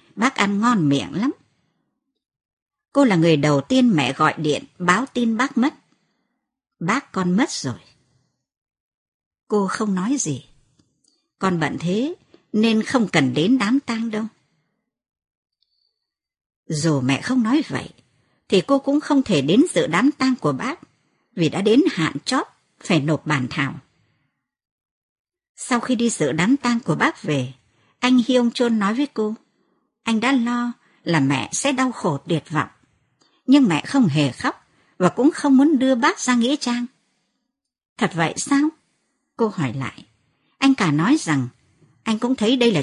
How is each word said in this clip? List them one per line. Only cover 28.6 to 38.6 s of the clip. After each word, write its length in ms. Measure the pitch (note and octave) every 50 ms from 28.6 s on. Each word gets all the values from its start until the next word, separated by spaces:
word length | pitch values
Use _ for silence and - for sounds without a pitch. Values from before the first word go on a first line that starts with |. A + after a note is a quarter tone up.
| B3 A#3+ A3+ A3
nói 140 | G3 G3 A3
với 140 | B3+ D4 C#4 -
cô, 220 | - G#3+ G#3+ A3 - _ _ _ _ _ _ _ _ _ _ _ _ _
"Anh 160 | A#3 A3+ A3
đã 120 | A3+ B3+
lo 400 | C#4 B3+ A#3 A#3+ A#3+ A#3+ A#3+ A#3+ A#3+ - _ _ _ _ _
là 160 | - E3+ D#3
mẹ 300 | C3+ C3+ C#3+ C3 G#2+ -
sẽ 200 | - - - C#4
đau 200 | C#4 C4 C4 B3+
khổ 260 | A3+ - - F3+ C#3+ C#3
tuyệt 260 | - - E3+ D3 - -
vọng." 200 | D3+ D3+ - - - _ _ _ _ _ _ _ _ _ _ _ _ _ _
Nhưng 220 | - C4+ D4 C4+ F#3+
mẹ 160 | D#3+ C#3+ -
không 220 | - - C#4 A#3+ D#3+
hề 240 | C3+ D#3+ D3 C3
khóc 360 | A#2 - - C#4 - - _ _ _ _ _ _ _ -
và 120 | F3+ F3
cũng 220 | - - B3 D#4
không 260 | - - - C#4+ C4+ B3+
muốn 220 | C#4+ D#4+ D#4+ A#3
đưa 160 | C4 C4 C4
bác 240 | A#3 C4+ D#4+ G4 -
ra 160 | - B3 B3
nghĩa 200 | A#3+ A3+ B3 D4
trang. 300 | C#4+ - B3 A#3+ A#3+ B3 - _ _ _ _ _ _ _ _ _ _ _ _ _ _ _ _ _ _ _ _ _ -
"Thật 140 | A3+ E3 -
vậy 200 | E3 E3 D#3 - -
sao?" 320 | - - C#4 C#4